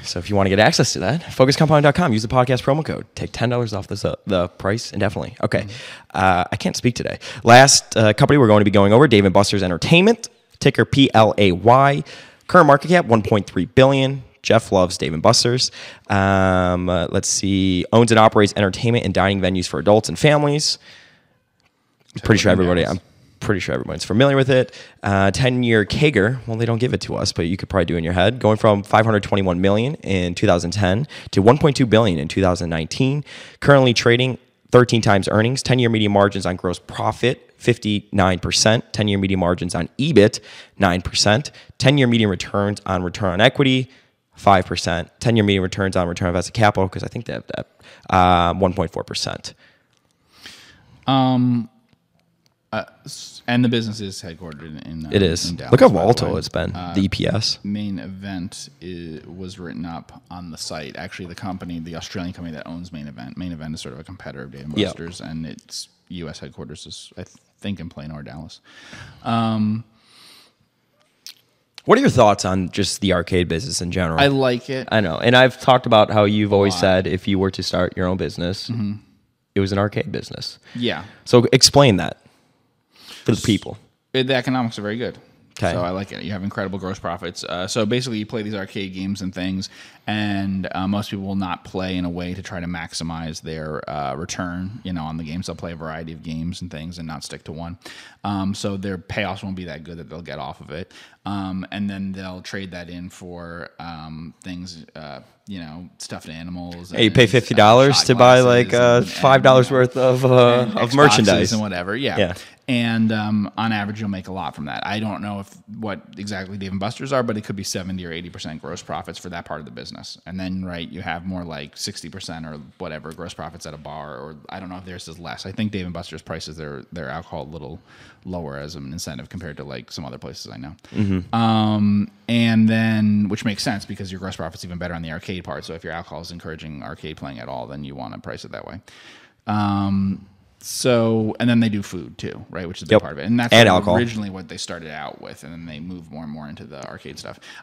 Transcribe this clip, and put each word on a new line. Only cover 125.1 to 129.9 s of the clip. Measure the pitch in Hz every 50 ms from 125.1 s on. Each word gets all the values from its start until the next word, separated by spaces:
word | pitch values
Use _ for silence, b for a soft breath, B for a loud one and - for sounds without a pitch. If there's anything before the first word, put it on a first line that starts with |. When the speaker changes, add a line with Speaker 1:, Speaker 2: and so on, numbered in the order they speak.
| 80 85
Speaker 2:
less. | 85 92 - - -
I | 98
think | 95 - 107 101
Dave | 101 98 90
and | 87 85
Buster's | 85 85 - 80 78 -
prices | - 82 82 - 76 76
their, | 78 78 73 71 67 - _
their | - 87 76
alcohol | 65 69 80 - - - 80 65
a | 71
little | 78 80 71 65 78 95 b b b b b b b b -
lower | 90 90 87 82 71 67
as | 69 71 76 -
an | 76 69 67
incentive | 76 90 - - 73 62 71 -
compared | - 92 80 80 71
to, | 69 67
like, | 69 65 64 - -